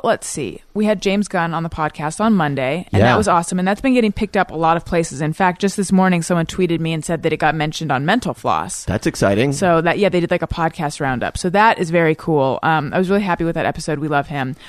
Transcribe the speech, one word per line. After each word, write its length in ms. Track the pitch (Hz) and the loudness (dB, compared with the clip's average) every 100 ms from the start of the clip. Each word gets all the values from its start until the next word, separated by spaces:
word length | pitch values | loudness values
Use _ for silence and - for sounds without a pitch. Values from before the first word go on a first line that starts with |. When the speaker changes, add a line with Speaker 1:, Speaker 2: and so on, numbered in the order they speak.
Speaker 1:
let's 240 | 226 - - | 2 -2 -4
see. 340 | 160 104 - - | -8 -8 -10 -8
We 100 | 208 | -2
had 180 | 214 190 | 0 2
James 240 | 196 202 196 | 0 0 0
Gunn 280 | 180 170 | -2 -2
on 80 | 160 | -2
the 60 | 165 | -6
podcast 500 | - 151 - 151 - | -4 -4 -4 -8 0
on 140 | 220 | 2
Monday, 520 | 196 147 135 131 170 - | 4 2 0 -2 -4 -2
and 80 | - | 2
Speaker 2:
Yeah. 60 | - | 4
Speaker 1:
that 80 | 214 | 4
was 100 | 202 | 4
awesome. 320 | 175 170 185 | 2 0 -2
And 80 | 185 | 0
that's 140 | 208 | 0
been 140 | 269 | 2
getting 180 | 247 214 | 2 2
picked 240 | - 214 196 | 0 -2 0
up 160 | 180 | -2
a 20 | |
lot 220 | 139 160 165 | 0 2 0
of 80 | |
places. 360 | - 170 165 135 | 0 -2 -2 -2
In 100 | 156 | -4
fact, 280 | - 185 175 | 2 0 2
just 160 | 196 208 | -2 -2
this 140 | 185 | 2
morning, 320 | 190 185 175 | 4 4 2
someone 240 | 160 170 165 | 0 0 0
tweeted 320 | - 175 165 | 0 0 0
me 140 | 165 | -2
and 120 | 160 | -4
said 200 | 156 165 | -4 -2
that 80 | 170 | -2
it 60 | 156 | 0
got 180 | 156 156 | 0 0
mentioned 340 | 151 - 156 | -2 -4 -2
on 140 | 131 151 | -2 2
Mental 260 | 240 165 | 0 0
Floss. 500 | 120 123 78 87 - | -4 -2 -2 -4 -8
Speaker 2:
That's 220 | - 175 170 | -4 -2 -2
exciting. 440 | - 101 101 139 | 0 2 2 0
Speaker 1:
So 260 | 139 185 165 | 2 2 4
that, 180 | 170 135 | 2 2
yeah, 100 | 196 | 2
they 100 | 180 | 2
did, 100 | 170 | 0
like, 120 | 175 | -2
a 40 | 165 | -2
podcast 540 | - 165 - 151 - | -2 -2 -2 -6 -4
roundup. 360 | 135 123 98 - | -4 -2 -4 -4
So 120 | 180 | -2
that 280 | 196 226 - | 4 4 4
is 100 | 170 | 0
very 240 | 170 160 | 2 2
cool. 460 | 156 - 151 135 - | 0 0 2 2 0
Um, 300 | 156 156 139 | 0 0 0
I 40 | 180 | -2
was 100 | 185 | 0
really 120 | 202 | 0
happy 200 | 196 170 | 0 0
with 100 | 160 160 | -2 0
that 100 | 113 | -2
episode. 320 | - 165 143 | -4 -4 -4
We 80 | 151 | 0
love 200 | 143 143 | -2 -2
him. 260 | 143 131 - | -6 -6 -8